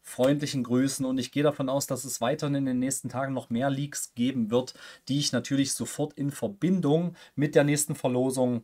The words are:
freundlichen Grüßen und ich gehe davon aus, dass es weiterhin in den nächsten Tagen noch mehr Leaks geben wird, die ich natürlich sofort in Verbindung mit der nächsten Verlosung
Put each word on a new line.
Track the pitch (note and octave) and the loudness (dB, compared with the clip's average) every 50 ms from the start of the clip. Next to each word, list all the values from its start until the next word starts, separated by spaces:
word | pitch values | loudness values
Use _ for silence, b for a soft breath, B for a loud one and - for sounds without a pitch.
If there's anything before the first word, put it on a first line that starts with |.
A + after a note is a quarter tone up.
freundlichen | _ - - - B2 C3+ D3 C#3+ D3 C#3+ - C3 A#2+ | _ -12 0 2 4 4 4 2 0 -2 -2 -4 0
Grüßen | A2 A#2+ B2+ C3+ C#3 C#3 - C3+ | 2 2 2 4 2 0 -2 -2
und | C3 C3 C3 | -2 0 -2
ich | A#2+ - | -4 -2
gehe | - C#3+ D3 | 0 2 2
davon | D3+ C#3+ - C#3 B2+ | 2 2 2 -2 0
aus, | C3+ C#3 - | 0 -2 -2
dass | - C3+ A2+ - | -2 -6 -6 -6
es | C3 - - | -8 -4 0
weiterhin | A#2 B2 D3 D3+ D#3 C#3+ C#3 | 0 0 0 0 0 -2 0
in | C#3 C#3 | 0 0
den | C3 B2+ B2 | 0 0 0
nächsten | B2+ C3+ C3 - - A#2+ | 0 -2 -2 -4 -6 -6
Tagen | A#2+ B2 C3+ C3+ C3+ | -4 -4 -4 -2 -4
noch | B2 A2+ _ | -6 -4 _
mehr | A#2+ A#2 C3+ C#3 | -2 0 2 0
Leaks | C#3 C#3 C#3+ C#3+ - - - - _ | 0 0 -4 -6 -6 -10 -10 -10 _
geben | A#2+ A#2+ C3 - A#2+ A2+ G#2 | -2 -2 0 0 0 0 2
wird, | A#2+ B2 B2+ - B B B B B B B | 2 0 0 0 B B B B B B B
die | - C3+ D3 | -2 -2 0
ich | C#3+ - | 0 0
natürlich | - A#2+ - - C#3 C3+ C#3 C3+ - | -2 -2 -2 0 0 0 0 0 -2
sofort | - A#2 - - - D3 D3 - | -4 -6 -6 -4 -4 -4 -4 -4
in | - C#3 C#3+ | -4 -4 -4
Verbindung | C#3 - - G#2 G2+ _ D3+ E3+ F#3+ F3+ D3+ C#3+ D3+ E3 F3 E3+ B B B B B | -2 -4 -6 -6 -2 _ 2 2 2 2 4 4 4 2 2 -2 B B B B B
mit | - D3 D3 - | -2 -2 4 6
der | D#3+ C#3+ | 4 6
nächsten | D3 D3 D3 - - D3 | 6 2 0 0 -4 -4
Verlosung | - - C3+ B2 B2 B2+ C3 B2 C3 B2+ B2 B2 A#2 | -2 -2 0 2 2 0 0 2 2 2 2 0 -2